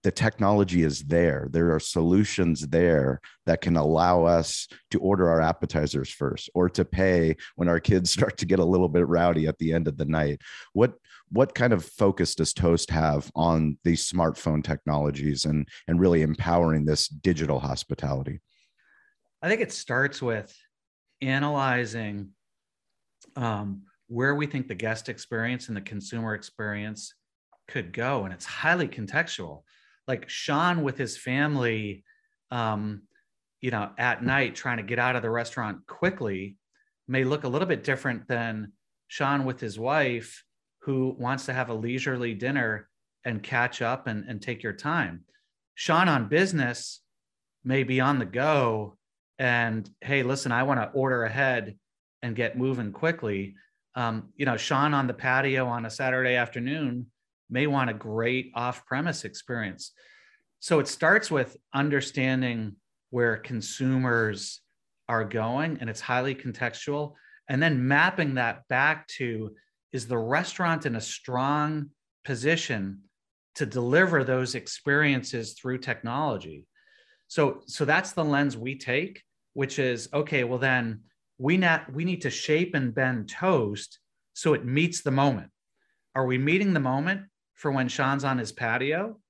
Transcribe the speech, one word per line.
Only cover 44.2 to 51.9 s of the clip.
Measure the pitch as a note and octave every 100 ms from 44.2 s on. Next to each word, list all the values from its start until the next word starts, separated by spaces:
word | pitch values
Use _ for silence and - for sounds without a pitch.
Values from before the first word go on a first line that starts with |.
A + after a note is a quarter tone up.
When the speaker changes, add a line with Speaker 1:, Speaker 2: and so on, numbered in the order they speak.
| A2+
Speaker 2:
and | G#2
take | - A#2+
your | A2+
time. | G2 D3 E3 G2+ E2+ _ _ _ _ _ -
Sean | - E3 F#3
on | C#3+ G#2
business | D3+ F#3+ E3 B2 A#2+ - - _ _ _ _ _ _
may | B2+ C3+
be | B2+ C3
on | C3 C#3
the | G#2
go | A#2+ D3 D3 B2 A2 G#2 - _ _ _ -
and, | B2+ A#2+ A#2 A2 G2 _
"Hey, | - C#3
listen, | B2 C3+ C3
I | A#2
wanna | C3+ C3 G#2+ C3+
order | C3+ B2
ahead | A2+ A#2 C3+ B2 G#2 - _